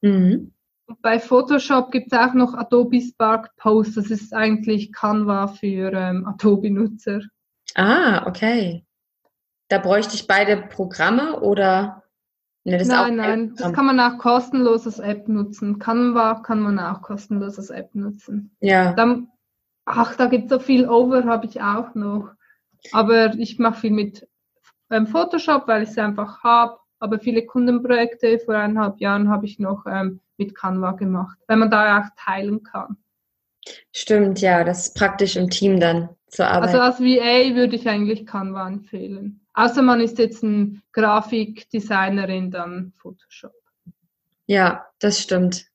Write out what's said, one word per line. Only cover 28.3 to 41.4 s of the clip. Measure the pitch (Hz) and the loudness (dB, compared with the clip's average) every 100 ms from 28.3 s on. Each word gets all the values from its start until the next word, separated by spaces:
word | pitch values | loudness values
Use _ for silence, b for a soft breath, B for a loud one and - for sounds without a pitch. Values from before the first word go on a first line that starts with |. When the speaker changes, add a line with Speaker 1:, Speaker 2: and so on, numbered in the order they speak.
| 226 | 0
Speaker 2:
vor | 233 | 0
eineinhalb | 214 208 214 208 202 | -2 0 0 -2 -2
Jahren | 202 202 208 | -2 0 2
hab | 208 | 0
ich | 208 - | -2 -6
noch, | 196 202 - | -6 -6 -6
ähm, | 190 190 190 _ _ | -4 -4 -6 _ _
mit | 202 | -8
Canva | 196 190 185 185 | -6 -6 -2 -4
gemacht, | 185 202 185 185 - _ | -4 -2 -2 -4 -10 _
weil | 214 | 2
man | 220 | 2
da | 214 214 202 | 2 2 2
auch | 208 _ | -2 _
teilen | - 196 202 214 | -8 -6 -4 -6
kann. | - 202 196 202 _ _ _ _ _ _ - B B | -8 -14 -12 -14 _ _ _ _ _ _ -20 B B
Speaker 1:
Stimmt, | - - 214 202 185 | -16 0 2 4 2
ja, | 190 175 | 2 2
das | 170 180 - | 2 -2 -6
ist | - | -2
praktisch | 196 - 196 180 | -2 0 -2 0
im | 180 | -2
Team | 180 196 190 | 0 2 4
dann | 170 170 170 - _ | 4 2 -4 -12 _
zu | - - | -2 0
arbeiten. | - 214 254 | 2 2 4
Speaker 2:
Also | |
als | 247 247 | 2 2
V | 254 254 | 2 2
A | 240 247 262 247 | 4 4 4 4
würde | 247 233 | 2 0
ich | 233 | -2
eigentlich | 208 208 220 214 | -2 0 -2 -6
Canva | 202 190 190 190 | -8 -8 -8 -8
empfehlen. | 196 202 196 190 196 202 202 _ | -10 -12 -14 -12 -12 -12 -16 _
Außer | - 240 240 | 0 2 4
man | 254 240 | 4 4
ist | 226 233 | 0 0
jetzt | 226 233 | -2 0
ein | 220 208 208 208 _ | -2 0 -2 -4 _
Grafikdesignerin, | - 214 214 214 233 | 0 2 2 0 -4